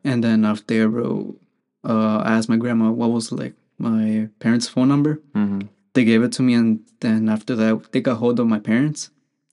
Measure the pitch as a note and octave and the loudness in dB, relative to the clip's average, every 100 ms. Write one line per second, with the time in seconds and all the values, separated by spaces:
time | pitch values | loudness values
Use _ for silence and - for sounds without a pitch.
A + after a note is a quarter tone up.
0 | C#3 B2 A2+ A2 G#2+ G#2+ - A2+ A2 A#2 | -4 -2 2 2 2 0 -2 0 0 0
1 | - G2+ G2+ - _ _ _ _ - A2+ | -4 -6 -8 -14 _ _ _ _ -2 0
2 | A2 G#2+ - A2+ A2+ A2+ B2 A2+ A2 A#2 | 0 0 0 0 0 0 0 0 0 0
3 | A#2 A#2 A2+ B2+ - - _ - A#2 A2 | 0 -2 -4 -8 -10 -12 _ -8 -2 0
4 | A2 A2 G#2+ - A2+ A#2+ - B2+ C3 C#3+ | 0 -2 -4 -4 -2 0 -2 0 2 2
5 | D3 D3+ - G#2+ G2+ G2 G2+ _ _ C3 | 0 -2 -6 -4 -2 -4 -8 _ _ 0
6 | A2+ A2+ B2 B2 B2+ A#2+ A2+ G#2+ - - | 4 4 2 0 2 2 2 0 -4 -6
7 | A#2+ A2 A2 A2 - A#2+ A2 A2 - C3 | -2 0 0 -2 -2 0 0 0 -2 -2
8 | B2 A2+ A#2+ A#2+ A#2 G#2+ G#2+ A2+ D3+ D3+ | -2 0 0 0 0 0 0 0 0 -4
9 | - _ _ _ _ | -12 _ _ _ _